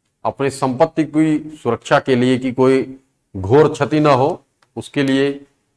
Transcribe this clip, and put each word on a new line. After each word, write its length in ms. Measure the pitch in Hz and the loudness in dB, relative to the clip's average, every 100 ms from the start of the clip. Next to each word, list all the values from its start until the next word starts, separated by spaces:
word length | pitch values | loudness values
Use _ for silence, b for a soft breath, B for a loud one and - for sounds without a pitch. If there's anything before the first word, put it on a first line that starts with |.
| _ _ 113 | _ _ -8
अपनी 240 | - 135 | -4 -4
संपत्ति 540 | - 131 123 160 - | -2 -4 0 0 0
की 540 | 147 151 156 151 156 - | -2 0 0 0 -6 -8
सुरक्षा 360 | 120 120 - 143 | -4 -4 0 0
के 160 | 139 123 | 2 0
लिए 220 | 127 127 | 2 0
कि 140 | 131 | -2
कोई 480 | 127 131 135 131 - _ _ _ 98 | 0 2 2 -2 -12 _ _ _ -10
घोर 340 | 92 139 151 | 2 4 4
क्षति 280 | 151 123 151 | 0 -2 0
न 80 | 151 | 2
हो, 380 | 127 143 190 _ _ _ 113 | 2 2 -4 _ _ _ -16
उसके 280 | - 143 | -8 -4
लिए 420 | 135 135 139 139 - _ _ | -2 0 0 -4 -14 _ _